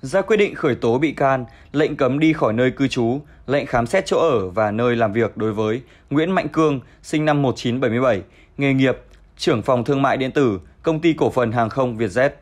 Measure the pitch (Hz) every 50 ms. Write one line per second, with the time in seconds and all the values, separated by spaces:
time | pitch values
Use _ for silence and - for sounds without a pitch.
0 | - 135 131 196 190 190 220 202 208 180 - - - 151 120 113 - 120 113 127
1 | 151 151 113 - 147 135 135 131 123 - - - - - - 139 156 - 147 147
2 | 143 127 131 143 156 160 156 156 151 117 107 117 127 127 123 - 139 127 - 131
3 | 117 113 123 143 147 - - - - - 131 143 123 - - 120 117 117 - 190
4 | 190 - 196 156 147 165 139 110 95 92 87 110 110 104 104 110 120 123 120 117
5 | 117 107 101 117 113 101 - 110 107 110 104 104 110 107 110 131 131 - - -
6 | _ _ 143 143 160 180 190 180 160 156 - 160 160 151 143 131 - - - _
7 | - - - 156 151 156 147 143 139 127 117 - - 127 117 131 135 120 107 120
8 | 131 127 113 95 87 - _ - - _ - - 139 139 135 135 135 131 120 -
9 | - - - - - _ _ - - 180 151 113 98 - 131 123 117 147 143 135
10 | 139 135 104 131 131 131 110 156 143 120 101 90 - - - _ - 165 160 156
11 | 160 170 151 - 147 113 - 131 123 113 107 123 117 107 - 139 131 127 117 107
12 | 117 104 87 120 127 143 - -